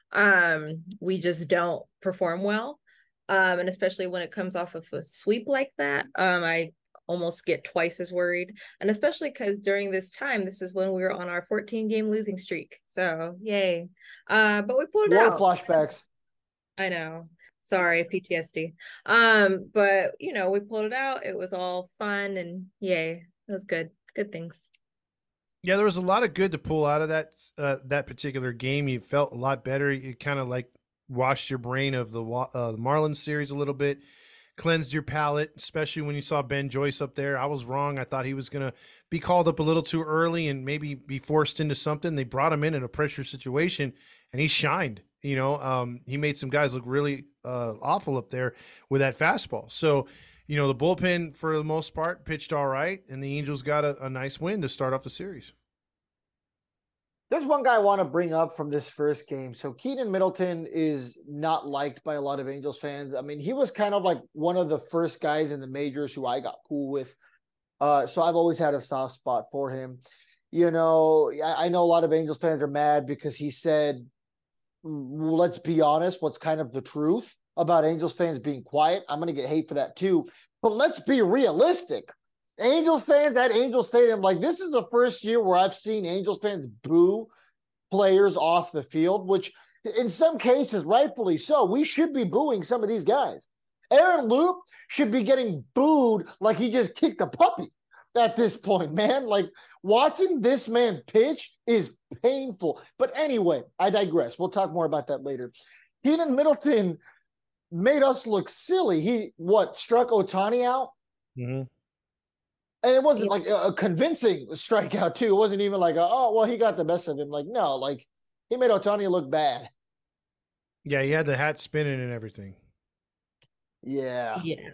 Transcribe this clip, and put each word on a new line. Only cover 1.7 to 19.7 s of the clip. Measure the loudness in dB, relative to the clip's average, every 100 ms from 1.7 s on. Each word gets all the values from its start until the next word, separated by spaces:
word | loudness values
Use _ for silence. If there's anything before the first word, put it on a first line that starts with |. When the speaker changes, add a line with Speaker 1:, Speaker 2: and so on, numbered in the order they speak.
| -4 -10 _
Speaker 1:
perform | -6 -2 -2 -2
well. | -2 -2 -4 -12 _ _ _ _ -2
Um, | 2 2 2
and | -2
especially | -2 -2 -2 -6
when | -6
it | -8
comes | -6 -6 -6
off | -8 -10
of | -12
a | -12
sweep | -10 -6 -2 -2 0
like | -2 -2 -4
that, | -2 -2 -4 0
um, | 2 2
I | 0 -2 -4 -10 _ _ -8
almost | -4 -4 -6 -4
get | -4
twice | -2 -2 -2 -4
as | -6
worried. | -2 -2 -2 -6 -12 -20 -4
And | -2
especially | 2 0 0 -6
'cause | -4 -4 -2
during | -2 -2 -2
this | -4 -6
time, | -8 -4 -4 -4
this | -8
is | -8
when | -4 -2
we | 0
were | -2
on | -4 -6
our | -6
fourteen | -4 -4 -4 -4 -2
game | -2 0
losing | -2 -4 -8
streak. | -8 -10 -10 -20 _
So, | -4 -4 -2 -6 -8
yay. | -4 0 0 -2 -6 _ -20 -14 0
Uh, | 4 4 2
but | 0 0
we | 0
pulled | 2 4
it | 6
Speaker 2:
More | 6
Speaker 1:
out. | 6
Speaker 2:
flashbacks. | 2 2 2 2 2 -4 -18 _ _ _ _ _ _ -6
Speaker 1:
I | -4
know. | -4 -8 -12 -16 _ _ _
Sorry, | -2 2 2 2 0
P | -4
T | -4 -6
S | -4
D. | -8 -8 -10 -20 -8 2
Um, | 6 6 6 6 2 -2